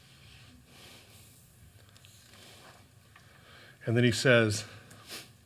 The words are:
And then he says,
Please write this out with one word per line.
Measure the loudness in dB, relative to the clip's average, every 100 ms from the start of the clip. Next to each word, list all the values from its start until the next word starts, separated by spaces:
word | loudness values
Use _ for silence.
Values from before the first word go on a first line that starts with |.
| -20 -20 -20 -20 -20 -20 -20 -20 -20 -20 -20 -20 -20 -20 -20 -20 -20 -20 -20 -20 -20 -20 -20 -20 -20 -20 -20 -20 -20 -20 -20 -20 -20 -20 -20 -20 -20 -12 -4
And | 0
then |
he | 2
says, | 2 2 4 2 -2 -8 -20 -20 -20 -20 -20 -20 -20